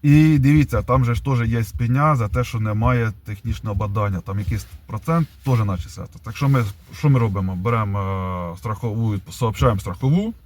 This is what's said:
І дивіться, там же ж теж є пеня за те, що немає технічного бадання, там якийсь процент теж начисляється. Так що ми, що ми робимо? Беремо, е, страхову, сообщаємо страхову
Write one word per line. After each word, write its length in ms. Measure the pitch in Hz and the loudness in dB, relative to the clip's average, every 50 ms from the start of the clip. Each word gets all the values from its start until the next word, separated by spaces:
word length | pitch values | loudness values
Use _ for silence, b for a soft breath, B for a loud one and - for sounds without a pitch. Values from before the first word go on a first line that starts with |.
І 380 | - 143 143 151 156 156 156 143 | 6 6 8 8 8 6 6 6
дивіться, 420 | 131 139 147 151 143 - - 107 | 6 6 6 6 4 4 0 -4
там 240 | 92 - 123 131 123 | 0 2 2 2 2
же 100 | 120 120 | 2 0
ж 100 | - - | -2 0
теж 240 | 143 135 120 117 113 | 0 0 0 0 0
є 140 | 117 120 110 - - | 0 0 -2 -4 -4
пеня 380 | - 120 117 123 139 147 156 151 | -4 -2 0 2 2 2 2 2
за 120 | 123 110 | 2 0
те, 160 | 101 - 123 123 | -2 -2 -2 -2
що 160 | - - 113 | -2 -4 -4
немає 520 | 110 110 104 107 113 123 127 120 113 110 98 - - | -2 -2 -2 0 2 2 2 2 0 -2 -4 -8 -12
технічного 500 | - 104 98 - 117 113 - - 110 101 | -14 -14 -8 -6 -6 -6 -6 -6 -4 -4
бадання, 440 | 101 104 101 101 107 104 101 95 87 | -2 -2 -2 -2 -2 -2 -2 -2 -4
там 200 | - - 98 101 | -6 -6 -6 -6
якийсь 260 | 101 - 117 101 - - - - - | -4 -4 -4 -6 -6 -10 -20 -20 -14
процент 420 | - 110 107 - - 165 170 156 - - - - | -10 -10 -8 -4 -2 0 0 0 -2 -6 -8 -2
теж 140 | 135 127 113 | 0 0 2
начисляється. 600 | 110 101 95 85 - - - - 85 - - - - | 2 0 -2 -4 -8 -12 -12 -14 -14 -14 -16 -16 -16
Так 140 | 113 110 | -14 -8
що 120 | - 143 139 | -2 0 2
ми, 160 | 139 127 113 101 101 - - - - | 2 2 0 -2 -6 -12 -18 -20 -12
що 120 | - - 151 | -2 2 2
ми 100 | 135 120 | 4 4
робимо? 360 | 117 107 95 101 92 95 92 | 2 0 0 -2 -2 -2 -4
Беремо, 440 | 90 92 117 117 113 107 101 101 101 | -4 -2 -2 0 0 0 -2 -2 -4
е, 580 | 98 95 98 95 92 92 92 90 87 85 82 | -4 -4 -4 -4 -4 -6 -6 -6 -8 -8 -10
страхову, 580 | 90 - 113 107 - - 117 104 113 113 110 104 95 - - | -8 -8 -8 -8 -6 -6 -4 -2 -2 0 0 -2 -2 -6 -10
сообщаємо 500 | - - 123 113 98 - 139 127 107 95 | -8 -4 -2 -2 0 2 2 2 2 2
страхову 540 | - 98 90 - 131 131 151 185 208 226 220 - - | -4 -6 -8 -2 0 2 2 2 0 -2 -8 -10 -18